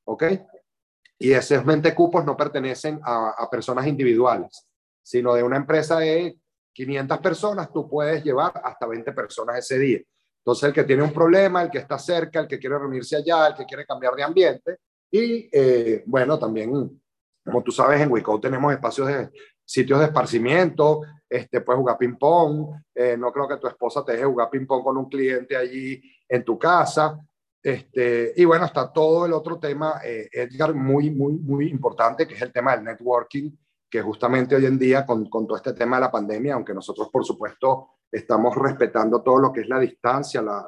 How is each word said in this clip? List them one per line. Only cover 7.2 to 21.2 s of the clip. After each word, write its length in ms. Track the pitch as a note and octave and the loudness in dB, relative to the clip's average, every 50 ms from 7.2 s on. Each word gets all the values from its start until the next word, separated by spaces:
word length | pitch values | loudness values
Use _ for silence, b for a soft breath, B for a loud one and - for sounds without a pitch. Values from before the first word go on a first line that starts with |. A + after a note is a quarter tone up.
personas, 520 | D#3 F#3 E3 - G#3 G#3 G3+ G3 D#3+ - | -2 -2 -2 -2 -4 -4 -4 -4 -8 -6
tú 160 | - D#3+ D3 - | -6 -6 -6 -4
puedes 360 | D3 D3 D3 D3+ D#3+ D3 D#3 | -4 -2 0 0 -2 -2 -2
llevar 360 | D#3 B2 C3+ D#3+ F3+ - C#3+ - | -2 0 0 0 -2 -4 -6 -10
hasta 220 | B2 - - A#2+ A#2 | -10 -8 -8 -8 -8
veinte 240 | A2+ A2+ A#2 - | -8 -8 -8 -8
personas 460 | A2+ C3 A#2 - - - A2 B2 A#2+ B2 | -8 -8 -10 -8 -8 -10 -8 -6 -6 -6
ese 200 | A#2+ - C3+ C3 | -6 -4 -2 0
día. 220 | C#3 C3+ A2 - - _ _ _ _ _ _ _ | 2 2 0 0 -2 _ _ _ _ _ _ _
Entonces, 260 | - B2 B2 - D3 | -2 -2 0 2 0
el 100 | D3 D3 | 0 2
que 80 | D#3 B2+ | 2 2
tiene 200 | C#3 C3+ C3+ D3+ | 2 2 2 2
un 80 | D#3 | 0
problema, 500 | D3 D#3 E3 E3 F3 F#3+ G3 F#3+ F3+ F3+ | 2 2 4 4 6 6 4 4 2 0
el 80 | F3 - | -2 -2
que 80 | - B2+ | -4 -8
está 180 | - - D3 C3 | -6 -6 -8 -8
cerca, 420 | - - F3 E3+ D#3+ D#3+ D#3+ D#3+ | -4 -2 -2 -2 -2 -2 -4 -4
el 80 | D3 - | -4 -4
que 100 | C#3 B2+ | -8 -8
quiere 180 | C3 C3 C#3+ | -6 -4 -4
reunirse 400 | C#3+ C#3 C3+ C3 B2+ A#2+ - D3+ | -4 -4 -6 -6 -8 -6 -4 -4
allá, 300 | D3 C#3+ E3 E3+ D#3+ D#3 | -2 0 2 2 4 4
el 80 | D3+ D3+ | 2 2
que 100 | D3 B2+ | -2 -12
quiere 220 | - C#3 C#3 D3 | -12 -12 -14 -10
cambiar 280 | - - - B2+ B2 C3 | -10 -8 -2 -2 -2 -2
de 80 | C#3 C#3+ | 0 -4
ambiente, 540 | D#3 E3+ F#3+ F3+ D3+ B2 - - E3+ F#3 - _ _ _ _ _ - | 0 4 4 4 4 2 -2 -8 -10 -10 -10 _ _ _ _ _ -2
y, 380 | - G#3+ A#3 A#3+ A#3 A#3 A3 - | 0 0 0 0 -2 -4 -6 0
eh, 500 | - C#3+ C3+ C3 B2+ A#2+ A#2 A2+ A2 G#2+ - | 2 4 6 6 4 4 2 0 -2 -2 -2
bueno, 300 | A#2 B2+ C3 B2+ C3+ D#3 - | -2 0 2 2 2 0 0
también, 640 | A#2+ A2 A2 A2 G#2+ A#2 C#3 C#3+ B2 - - _ _ _ _ _ _ _ _ _ - | -2 -2 -4 -4 -4 -2 -2 -2 -4 -4 -8 _ _ _ _ _ _ _ _ _ -10
como 180 | - A2+ A#2+ | -2 -2 -2
tú 80 | - A#2+ | -2 -2
sabes, 300 | - - B2 C3 D3 C#3+ | 0 2 4 4 4 4
en 100 | D3+ C#3+ | 4 2
Wicó 300 | A#2+ A2 - G#2 G#2+ G#2+ | 2 0 0 0 -2 -2
tenemos 320 | - C3 C3+ B2+ C#3+ C#3+ | -2 -2 -2 0 0 0
espacios 340 | C#3 - - A2+ - C3+ C3+ | 0 0 -4 -4 -2 -2 -2
de, 240 | C3+ C#3+ C3 A2 - B B B B B B _ | -2 -2 -4 -4 -8 B B B B B B _
sitios 360 | - - C3+ B2 C3 C3+ C#3+ | -6 -2 -2 2 2 4 2
de 60 | D#3 | 2
esparcimiento, 960 | D#3 D3+ C3+ A#2+ - A#2+ A#2 A#2 B2+ D3+ F3+ F#3 D#3+ - - D3 D3+ D#3 D3+ B B B B | 2 2 0 0 0 0 0 0 2 2 2 2 2 2 2 2 2 2 0 B B B B